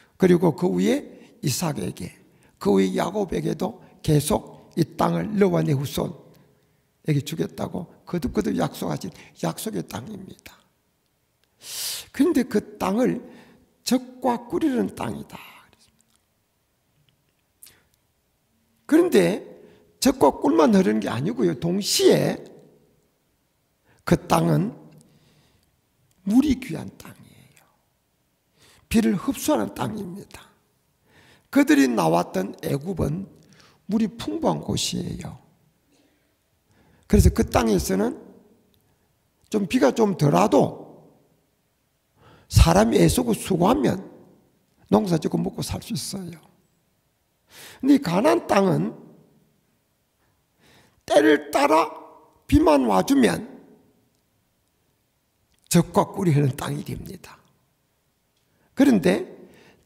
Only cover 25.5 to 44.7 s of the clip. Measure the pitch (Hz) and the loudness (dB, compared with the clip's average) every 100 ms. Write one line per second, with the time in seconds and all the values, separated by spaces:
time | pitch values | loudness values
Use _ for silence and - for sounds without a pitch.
25.5 | _ _ _ _ _ _ _ 196 233 302 | _ _ _ _ _ _ _ 0 2 2
26.5 | 208 - 156 - - - - - - _ | 0 -4 -10 -12 -16 -20 -20 -20 -20 _
27.5 | _ _ _ _ _ _ _ _ _ _ | _ _ _ _ _ _ _ _ _ _
28.5 | _ _ _ - 220 220 196 - - - | _ _ _ -2 0 2 0 -4 -6 -2
29.5 | 277 196 - - 214 190 196 - - - | -2 -2 -6 -8 -8 -12 -14 -18 -20 -20
30.5 | _ _ _ _ _ _ _ _ _ _ | _ _ _ _ _ _ _ _ _ _
31.5 | 269 285 302 262 226 165 170 175 190 190 | 0 4 4 4 2 2 2 0 -6 -8
32.5 | - 160 139 160 170 - 165 190 - _ | -8 -6 -6 -6 -6 -4 -6 -10 -18 _
33.5 | _ - _ - 220 220 - - 320 254 | _ -20 _ -6 -2 -2 -6 -10 -4 -2
34.5 | 151 - - - - - 57 - - _ | -4 -4 -6 -4 -6 -8 -10 -12 -16 _
35.5 | _ _ _ _ _ _ _ _ _ _ | _ _ _ _ _ _ _ _ _ _
36.5 | _ _ _ _ _ - 208 - - - | _ _ _ _ _ 0 6 6 4 0
37.5 | 262 226 190 - 190 226 - - - _ | 0 2 0 0 -2 -2 -4 -18 -20 _
38.5 | _ _ _ _ _ _ _ _ _ - | _ _ _ _ _ _ _ _ _ -8
39.5 | 214 202 254 262 - 214 165 143 170 208 | -6 0 4 4 4 2 4 4 4 6
40.5 | 269 185 - - - - _ _ _ _ | 4 2 -2 -18 -20 -20 _ _ _ _
41.5 | _ _ _ _ _ _ _ _ - - | _ _ _ _ _ _ _ _ -20 2
42.5 | - 160 175 226 220 165 240 240 208 - | 4 6 6 4 4 4 2 -2 -4 -2
43.5 | 175 175 285 233 185 - - - _ _ | 0 2 2 0 -2 -8 -20 -20 _ _
44.5 | _ _ | _ _